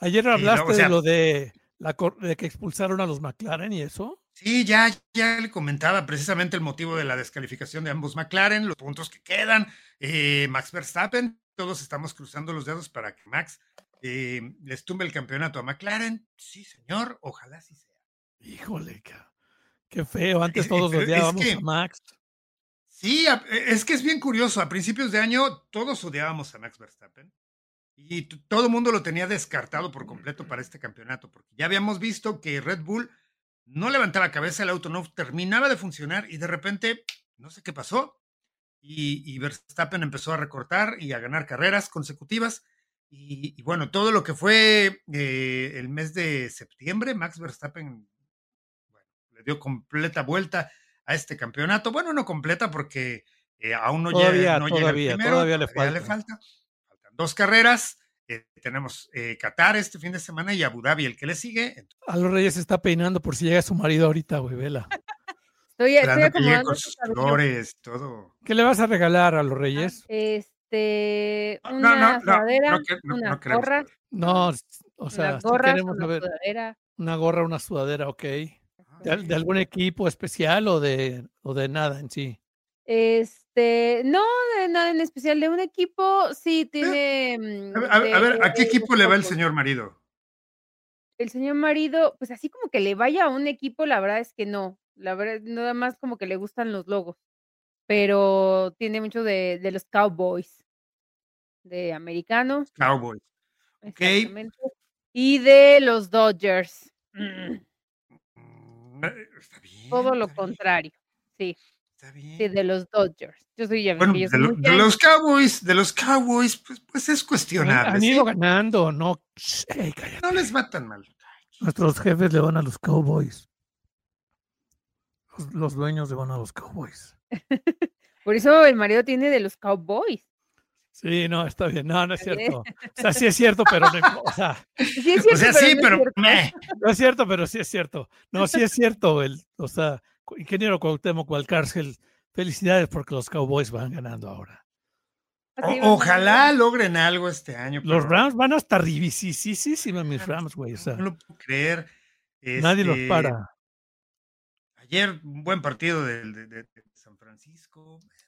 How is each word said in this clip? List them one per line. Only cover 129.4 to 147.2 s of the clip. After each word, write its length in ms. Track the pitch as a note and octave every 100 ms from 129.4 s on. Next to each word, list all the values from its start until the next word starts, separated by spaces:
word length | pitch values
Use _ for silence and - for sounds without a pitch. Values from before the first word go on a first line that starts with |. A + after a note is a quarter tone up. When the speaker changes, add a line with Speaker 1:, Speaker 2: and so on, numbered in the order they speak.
| G3 -
Speaker 3:
Cowboys. 680 | G3+ G3 E3 G#3 G#4+ A3+ _ _ _ _ _ _ _
Speaker 1:
Sí, 380 | _ E3+ E3+ E3+
no, 180 | E3+ E3
está 200 | - F3
bien. 200 | D3+ C#3+
No, 180 | F3 F3
no 60 |
es 80 | F#3
Speaker 3:
Está 140 | F#3+ F#3
bien. 160 | A#3
Speaker 1:
cierto. 120 | B2+ A2+ - B3 -
O 40 |
sea, 120 | A3
sí 120 | F3 A#3+
es 80 | F3+
cierto, 280 | A#3 G#3 A3+
pero 180 | F3 F#4+
no, 300 | - - - -
o 60 |
sea 260 | - F#3 C3 _
Speaker 3:
<laughs> 60 | -
Sí 360 | B3+ C4+ C4
es 120 | F4+ A4
Speaker 2:
O 100 | A#4
Speaker 3:
cierto, 20 |
Speaker 2:
sea, 140 | -
Speaker 3:
pero 60 | D4+
Speaker 2:
sí, 160 | C#4+ C#4+
Speaker 3:
no 40 |
es 20 |
Speaker 2:
pero 160 | C4 G3
Speaker 3:
cierto. 240 | B3+ -
Speaker 2:
meh. 320 | G#3+ G#3 C#3+ - - B3
Speaker 1:
No 80 | G#3
es 60 | F#3+
cierto, 300 | C4 B3+ G#3
pero 200 | F#3 E3
sí 120 | A3+
es 80 | E3+
cierto. 420 | F#3+ E3 D#3 B2 _ _
No, 160 | F#3 G3
sí 140 | E4
es 100 | A3+
cierto. 500 | - A#3 A3 F#3 D3+
El, 180 | C#3 C#3 _ -
o 100 | C#3
sea, 340 | - D#3 C3+ _ _ -
cu-, 120 | D4
ingeniero 420 | D#3 G3 A3 F#3
Cuauhtémoc 500 | D#3+ D3+ F#3 E3 D#3+
Valcárcel, 640 | D3 C3+ F3 D3 F3+ C#3+ B2 _ _ _
felicidades 560 | - F3+ - F#3+ F#3 E3
porque 260 | D#3 C#3 C3+
los 140 | -
Cowboys 420 | E3 C3+ C#3 A#2
van 200 | A#2 B2+
ganando 360 | D3+ B2 A#2 G#2
ahora. 360 | F#2+ G2 - _ _ _ _ _ _ _ _ _ -
Speaker 3:
Así 240 | F3 B3+
Speaker 2:
O-, 20 |
Speaker 3:
van 80 | G#3+
Speaker 2:
ojalá 420 | G#3 E3+ F3+ F#3+ A#3
Speaker 3:
ganando. 300 | C#4+ C#4+ A#3
Speaker 2:
logren 320 | A#3+ G3 E3+
algo 320 | E3 F3+